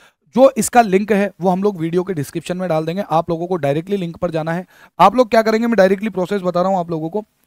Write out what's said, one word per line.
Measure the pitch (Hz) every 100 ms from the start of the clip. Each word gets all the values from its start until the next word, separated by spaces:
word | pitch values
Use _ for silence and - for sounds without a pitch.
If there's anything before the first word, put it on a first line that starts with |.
| _ _ _
जो | 220 269 262
इसका | 202 247
लिंक | 226 190 208
है, | 202 202 -
वो | 180
हम | 180
लोग | 202 190
वीडियो | 160 175
के | 180
डिस्क्रिप्शन | 175 135 165 - 180
में | 185
डाल | 156 160
देंगे, | 180 202
आप | 160 170
लोगों | 165 170
को | 180
डायरेक्टली | 139 143 180 202
लिंक | 170 160
पर | 175
जाना | 160 160
है। | 170 180 _ _ -
आप | 190 247
लोग | 233
क्या | 226
करेंगे, | 220 220 233
मैं | 220
डायरेक्टली | 190 196 214
प्रोसेस | 185 175 202
बता | 180 170
रहा | 185
हूँ | 190
आप | 170
लोगों | 165 160
को। | 208 208 _